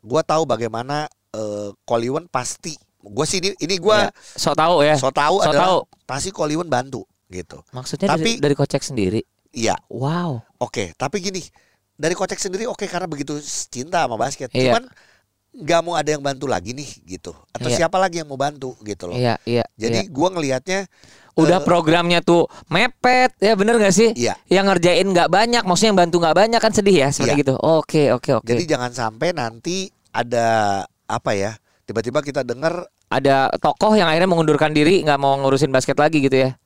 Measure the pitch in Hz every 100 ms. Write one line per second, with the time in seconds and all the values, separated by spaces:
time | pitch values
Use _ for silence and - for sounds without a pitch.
0 | 107 135 - 156 156 113 117 113 127 147
1 | 151 _ _ 107 107 104 104 98 - 117
2 | 120 147 175 127 123 - 170 151 _ _
3 | 101 107 156 196 185 202 156 190 180 214
4 | 202 _ - - - 147 160 175 147 147
5 | 127 147 147 190 175 143 185 175 - _
6 | - 135 175 - 151 156 175 127 135 123
7 | - _ _ 92 87 - _ 127 131 151
8 | 196 160 160 226 143 143 143 143 - 131
9 | 92 107 - _ _ - 110 - _ -
10 | 135 170 175 120 _ _ 123 - 92 -
11 | 135 208 185 185 - _ _ _ _ _
12 | 151 175 185 190 196 185 226 202 202 175
13 | 180 147 139 147 147 - - 123 143 180
14 | 139 113 127 - 131 127 127 233 254 _
15 | _ _ _ _ _ 254 151 170 170 165
16 | 151 151 139 135 131 98 90 127 135 -
17 | 82 90 - - _ - 156 - 165 185
18 | 190 170 151 135 143 147 131 120 104 98
19 | 87 120 123 104 - 120 - - 110 113
20 | 104 139 175 180 143 127 - 190 190 _
21 | _ - _ - 160 180 147 175 156 170
22 | 175 170 170 170 - - - 165 247 -
23 | 247 254 254 _ 196 214 208 214 202 185
24 | 226 120 117 90 _ 180 196 180 175 170
25 | 190 175 151 185 233 240 190 170 220 190
26 | 175 170 165 156 220 226 220 214 202 180
27 | 135 143 135 143 139 131 147 160 - 160
28 | 139 120 - 120 117 120 120 143 123 120
29 | 113 110 160 170 117 113 170 185 190 _
30 | _ - 120 120 113 113 104 98 - _
31 | - 110 - 104 101 113 _ _ - 113
32 | 117 139 143 139 123 123 160 175 180 _
33 | _ 131 139 135 135 - 151 - 214 214
34 | 170 160 190 170 160 147 151 151 151 190
35 | 151 139 139 139 135 135 143 131 - 135
36 | 151 156 135 131 131 131